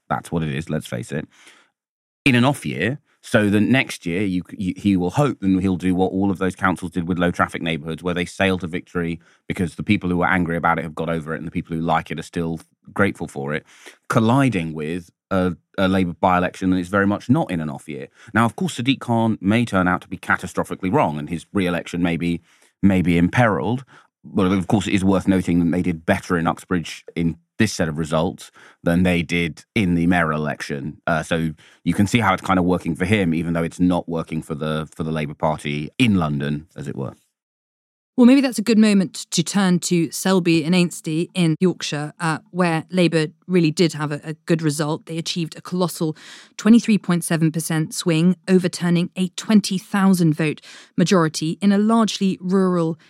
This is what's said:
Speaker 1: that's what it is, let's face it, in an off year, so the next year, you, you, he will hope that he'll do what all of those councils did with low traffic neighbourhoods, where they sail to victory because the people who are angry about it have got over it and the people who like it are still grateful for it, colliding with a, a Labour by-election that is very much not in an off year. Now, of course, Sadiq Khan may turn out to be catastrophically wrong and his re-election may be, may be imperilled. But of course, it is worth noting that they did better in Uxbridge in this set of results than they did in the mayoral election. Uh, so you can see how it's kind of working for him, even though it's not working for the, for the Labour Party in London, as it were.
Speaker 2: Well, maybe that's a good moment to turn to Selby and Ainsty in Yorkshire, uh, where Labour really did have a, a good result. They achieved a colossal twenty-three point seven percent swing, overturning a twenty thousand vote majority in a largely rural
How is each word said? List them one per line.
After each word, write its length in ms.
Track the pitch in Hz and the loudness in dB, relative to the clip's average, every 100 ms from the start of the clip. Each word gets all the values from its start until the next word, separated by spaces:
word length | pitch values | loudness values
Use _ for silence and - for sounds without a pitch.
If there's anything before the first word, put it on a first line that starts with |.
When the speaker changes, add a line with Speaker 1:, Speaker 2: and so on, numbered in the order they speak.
| - | -6
Speaker 1:
that's 240 | 64 - | -6 -4
what 100 | 85 | -4
it 140 | 78 69 | -4 -6
is, 140 | 80 | -6
let's 180 | 78 - | -8 -6
face 240 | 60 - | -10 -8
it, 160 | 73 - _ - - _ _ _ _ _ _ | -10 -10 _ -20 -20 _ _ _ _ _ _
in 120 | 139 123 | 2 4
an 100 | 131 | 2
off 200 | 143 71 | 0 -4
year, 340 | 64 101 147 _ _ | -2 -2 -4 _ _
so 280 | - 113 104 | -2 2 4
the 100 | 104 | 4
next 460 | 104 131 - - 87 | 4 2 0 -6 -6
year, 160 | 87 | -4
you, 220 | 101 92 - | -2 -4 -6
you, 220 | - 90 - | -8 -6 -2
he 180 | 101 95 | 0 2
will 140 | 90 | 0
hope 320 | 143 143 - | 0 0 0
that 180 | 98 95 | 0 0
he'll 140 | 95 87 | 0 -2
do 180 | 92 | 0
what 200 | 90 92 | 0 0
all 180 | 95 101 | 0 0
of 60 | 87 | 0
those 180 | 92 - | -4 -2
councils 360 | 95 80 87 | -2 -2 -6
did 140 | 90 85 | -6 -4
with 140 | 85 | 0
low 120 | 90 | 0
traffic 300 | 87 87 - | 0 -4 -4
neighbourhoods, 400 | 82 80 80 80 | -4 -4 -6 -6
where 120 | 90 | -4
they 100 | 87 | -4
sail 340 | 87 - 98 92 | -4 -2 0 0
to 80 | 87 | -4
victory 520 | 87 - 90 85 82 _ _ - | -8 -8 -6 -4 -6 _ _ -8
because 300 | - 85 - | -4 -4 -4
the 80 | |
people 260 | 80 101 90 | -2 0 0
who 120 | 87 | 0
are 80 | 78 | 2
angry 260 | 92 82 82 | 0 0 0
about 240 | 85 82 | 0 0
it 40 | |
have 120 | 78 76 | -4 -6
got 140 | 82 | -4
over 240 | 82 76 | -4 -6
it 40 | 80 | -10
and 80 | 82 | -8
the 60 | |
people 240 | 90 78 82 | -8 -6 -4
who 60 | |
like 300 | 82 80 - | -2 -2 -4
it 60 | 78 | -10
are 60 | |
still 380 | - 92 82 82 - _ - | -10 -6 -6 -6 -12 _ -8
grateful 340 | - 98 - 82 | -2 -2 -2 -10
for 260 | 71 69 | -10 -8
it, 120 | 76 - - - - - | -8 -10 -20 -20 -14 -4
colliding 640 | 117 113 135 135 98 82 | 0 2 4 2 0 -4
with 380 | 78 76 87 82 _ - | -6 -6 -8 -10 _ -4
a, 220 | 95 90 80 _ - | 0 0 -4 _ -2
a 120 | 95 | 0
Labour 240 | 95 87 | 2 0
by-election 560 | 82 95 90 90 - 92 | 0 2 2 0 -2 0
that 80 | 92 | 0
is 100 | 87 | 0
very 180 | 101 101 | 0 0
much 240 | 101 - | 0 0
not 220 | 156 - | 0 0
in 80 | 87 | -4
an 100 | 78 | -6
off 200 | 69 - | -10 -12
year. 180 | 69 69 _ - | -12 -14 _ -4
Now, 120 | 107 117 | 0 0
of 100 | - | 0
course, 240 | 185 - | -6 -4
Sadiq 220 | 123 131 | -2 -2
Khan 360 | - 117 113 104 | -2 0 0 0
may 240 | 95 113 120 | 0 0 0
turn 240 | 95 90 | 0 0
out 100 | 87 | 0
to 60 | - | -4
be 100 | 92 | -8
catastrophically 720 | - 95 90 - - 87 92 | -2 -2 -2 -6 -6 -4 -2
wrong 280 | 139 98 76 | 0 0 -2
and 100 | 76 | -6
his 160 | 82 - | -8 -6
re-election 500 | 104 87 87 - 87 | -2 -2 -2 -4 -2
may 140 | 87 82 | -2 0
be, 260 | 85 85 _ _ _ _ | -2 -4 _ _ _ _
may 200 | 98 92 | 2 4
be 160 | 85 85 | 4 4
imperilled. 640 | 85 123 117 82 87 127 - - _ _ | 4 4 2 2 -2 -4 -8 -20 _ _
But 280 | - 104 92 | -6 0 2
of 160 | 98 85 | 2 2
course, 200 | 104 - | 0 2
it 60 | |
is 100 | 101 | 0
worth 240 | 95 92 92 | 2 2 2
noting 320 | 95 87 87 | 0 2 2
that 160 | 85 90 | 2 0
they 60 | |
did 240 | 90 80 - | -2 -2 0
better 320 | 90 - 87 | 0 0 -2
in 100 | 85 | 0
Uxbridge 580 | - - 90 78 - - 85 | -4 -4 -4 -4 -12 -10 -4
in 220 | 85 80 _ - | -2 -4 _ -2
this 160 | 110 | -2
set 160 | - 80 | 0 -4
of 80 | 76 | -4
results 540 | 76 80 85 - - - - _ | -2 -2 -2 -6 -16 -20 -20 _
than 200 | 85 87 | 0 2
they 180 | 92 87 | 2 2
did 440 | 80 87 85 - - 117 | 0 -2 -2 -6 -6 -2
in 200 | 92 85 | 2 2
the 120 | 85 | 2
mayoral 320 | 90 80 76 | 2 2 -2
election. 600 | 76 - - 71 73 - - | -4 -6 -8 -8 -8 -8 -4
Uh, 160 | 80 | -2
so 280 | 80 82 82 76 - _ | -2 -2 -2 -6 -18 _
you 100 | 87 | -2
can 140 | 87 104 | 0 2
see 120 | 123 | 2
how 140 | 98 | 2
it's 80 | 92 | 0
kind 160 | - 92 | 2 2
of 60 | |
working 320 | 90 87 82 78 | 2 0 -2 -4
for 100 | 92 | 0
him, 280 | 107 87 | 2 2
even 180 | 80 85 | 0 -2
though 100 | 82 | -2
it's 180 | 85 - | -2 0
not 260 | 90 87 - | 2 0 -2
working 340 | 82 80 80 | -6 -6 -8
for 140 | - 76 | -8 -6
the, 340 | 78 78 76 - | -4 -6 -6 -8
for 80 | |
the 80 | 80 | -6
Labour 220 | 78 76 | -4 -6
Party 560 | 76 80 76 78 73 73 - | -4 -4 -4 -4 -6 -6 0
in 180 | 120 95 | 2 2
London, 520 | 78 71 71 73 - - | 0 -2 -4 -6 -8 -14
as 120 | 69 | -10
it 80 | - | -8
were. 180 | 64 - _ _ _ _ _ _ _ _ _ - | -10 -12 _ _ _ _ _ _ _ _ _ 6
Speaker 2:
Well, 100 | 240 | 8
maybe 160 | 277 | 8
that's 180 | 262 220 | 4 0
a 20 | |
good 160 | 202 214 | 2 4
moment 500 | 214 196 185 - - | 6 4 2 -4 -6
to 100 | - | -4
turn 380 | - 196 190 175 | 0 2 2 2
to 320 | - 175 160 | 2 0 0
Selby 540 | - 190 190 175 165 147 | -2 0 2 4 2 2
and 100 | 180 | 2
Ainsty 540 | 175 - 160 156 175 | 0 -2 -6 -4 -4
in 220 | 185 165 156 | 0 0 2
Yorkshire, 500 | 185 - - 147 151 - | 0 0 -6 -6 -8 -6
uh, 200 | 165 151 - | -4 -4 -6
where 320 | 180 175 160 156 | -2 0 -2 -2
Labour 380 | 180 170 160 151 - - | 2 2 2 -2 -6 -2
really 240 | 180 156 | 2 2
did 220 | 151 165 | 2 0
have 180 | 147 147 | 0 -6
a, 80 | 143 160 | -6 -10
a 80 | |
good 280 | 151 - 165 | -8 -2 0
result. 440 | 156 147 147 156 - | 0 -2 -2 -4 -8
They 120 | 165 | -8
achieved 400 | 165 180 160 - | -6 -6 -6 -8
a 40 | |
colossal 560 | - 180 175 - 170 - - - - - | -8 -2 -2 -2 -4 -6 -14 -20 -20 0
twenty-three 400 | 214 233 226 202 | 6 6 6 2
point 260 | - 175 | 2 -2
seven 260 | - 160 160 | 0 0 0
percent 440 | 160 - 160 160 | 0 -2 -2 -2
swing, 420 | - 180 160 180 180 - | -4 0 2 4 2 2
overturning 600 | 185 175 - 175 170 180 - | 2 2 -2 0 0 0 -4
a 140 | 185 - | -6 -4
twenty 400 | - 220 - 185 | 2 4 4 -2
thousand 560 | - 202 190 180 165 | -4 2 4 6 4
vote 260 | 151 156 - - - - - | 2 0 -4 -10 -20 -6 -2
majority 600 | 170 190 160 - 160 175 | 2 4 2 0 -6 0
in 100 | 202 | 2
a 60 | 196 | 2
largely 600 | 214 226 214 - 196 - | 4 2 2 0 -2 -2
rural 580 | 180 196 185 175 160 160 | 0 2 2 2 0 -4